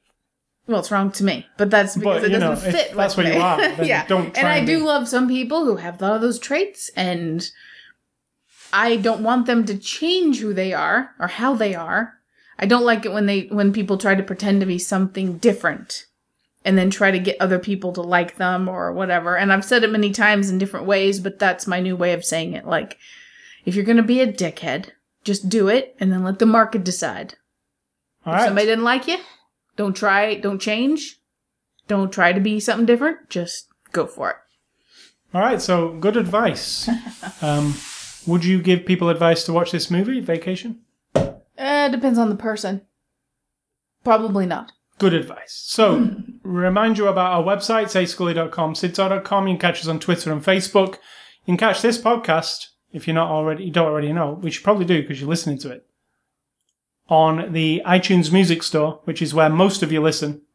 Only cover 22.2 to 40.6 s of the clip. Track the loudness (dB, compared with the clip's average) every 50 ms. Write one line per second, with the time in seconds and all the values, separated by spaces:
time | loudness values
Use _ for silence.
22.2 | -2 -4 -4 -4 -4 -6 -8 -8 -6 -4 -4 -4 -4 -6 -12 -18 -20 -20 -20 -20
23.2 | -20 -20 -20 -20 -20 -20 -20 -12 -6 -4 -2 -2 2 4 4 4 4 4 2 2
24.2 | 2 0 0 -2 -4 -6 -6 -6 -8 -6 -6 -6 -8 -10 -18 _ _ _ _ _
25.2 | -6 -4 -4 -4 -2 -2 0 2 4 4 4 2 0 -2 -6 -2 0 0 0 0
26.2 | 0 -2 0 2 4 4 6 6 4 2 0 -4 -4 -4 -4 -4 -6 -6 -6 -8
27.2 | -10 -14 -16 -20 _ _ _ _ _ _ _ _ _ _ _ _ _ _ _ _
28.2 | -8 -2 0 2 2 2 2 2 2 2 2 2 2 2 0 0 0 -4 -6 -6
29.2 | -6 -12 -20 _ _ _ _ _ _ _ _ -4 -4 -2 -2 0 0 2 4 4
30.2 | 4 2 0 -2 -4 -4 -4 -4 -4 -2 -2 0 0 0 0 -2 -4 -8 -18 _
31.2 | _ _ _ _ _ _ _ _ _ _ _ _ _ -2 0 0 0 0 0 2
32.2 | 2 2 2 2 0 0 0 -2 -2 -2 0 2 4 4 4 4 2 0 -2 -4
33.2 | -8 -10 -8 -6 -6 -6 -8 -14 -16 _ _ _ _ _ -4 -4 -4 -4 -6 -8
34.2 | -6 -6 -6 -8 _ _ _ _ _ _ _ _ _ _ _ -20 -20 -20 _ _
35.2 | _ _ -2 0 2 2 0 0 0 0 2 2 2 0 -2 -2 0 0 2 2
36.2 | 0 0 2 2 2 0 0 -2 -6 -8 -8 -6 -4 -4 -4 -4 -4 -10 -16 -14
37.2 | -14 -14 -10 -6 -2 0 0 2 0 0 -2 -4 -8 -14 -16 -16 -16 -18 -18 -10
38.2 | -2 0 0 2 2 2 2 2 4 4 2 2 2 0 0 2 2 2 2 4
39.2 | 4 4 4 2 0 0 0 0 0 0 -2 -4 -2 0 0 0 0 0 -2 -4
40.2 | -2 -2 -4 -4 -4 -6 -6 -6